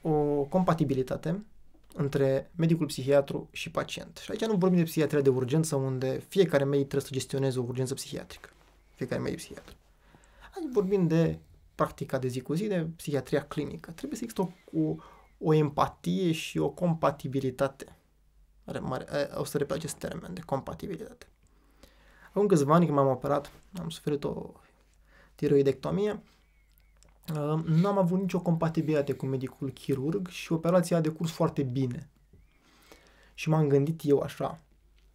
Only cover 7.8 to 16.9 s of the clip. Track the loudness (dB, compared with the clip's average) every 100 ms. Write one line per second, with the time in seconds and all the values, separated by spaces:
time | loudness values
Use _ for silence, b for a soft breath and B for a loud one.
7.8 | -4 -6 -8 -10 -12 -18 -20 -20 _ _
8.8 | _ -10 -6 -4 -4 -8 -10 -16 -20 -20
9.8 | _ _ b b b b b -8 -2 0
10.8 | 2 2 4 4 4 0 -12 -20 -10 -4
11.8 | -2 -4 -4 -2 -2 -4 -4 -2 0 -2
12.8 | -4 -8 -4 -4 0 -4 -2 -6 -6 -8
13.8 | -14 -12 -10 -8 -6 -4 -4 -6 -6 -2
14.8 | 0 -2 B B B -4 2 4 4 2
15.8 | -2 -2 -4 0 0 0 -4 -2 -2 0
16.8 | -2